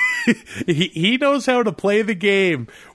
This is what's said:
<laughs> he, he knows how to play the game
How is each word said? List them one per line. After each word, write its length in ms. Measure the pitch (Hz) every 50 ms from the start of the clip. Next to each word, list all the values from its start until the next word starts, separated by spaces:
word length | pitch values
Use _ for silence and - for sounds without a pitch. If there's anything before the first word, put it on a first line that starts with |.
| 988 1017 988 960 -
<laughs> 400 | 880 - - - - - - -
he, 220 | - 170 143 185 -
he 280 | - 165 165 202 247 254
knows 280 | 285 277 277 277 214
how 160 | 262 254 247 240
to 80 | 214
play 300 | 160 - - 196 202 214
the 140 | 226 196 220
game 520 | 175 185 202 196 196 196 180 165 131 117 - - - - - -